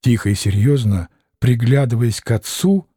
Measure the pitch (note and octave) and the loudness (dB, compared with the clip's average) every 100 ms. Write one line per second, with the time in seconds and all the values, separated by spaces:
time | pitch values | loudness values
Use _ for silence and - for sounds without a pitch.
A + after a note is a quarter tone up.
0 | - A#2 G#2 G2+ G#2 G2 A2+ C#3+ A2 G2 | 2 0 0 -2 -2 0 2 2 0 -2
1 | E2+ _ _ _ B2 A#2+ A#2 C3+ C3+ A#2 | -4 _ _ _ 0 0 2 2 2 0
2 | A#2+ G#2 - A2+ - - F#3 G3 - | -2 -2 -4 -4 -4 -4 0 0 -2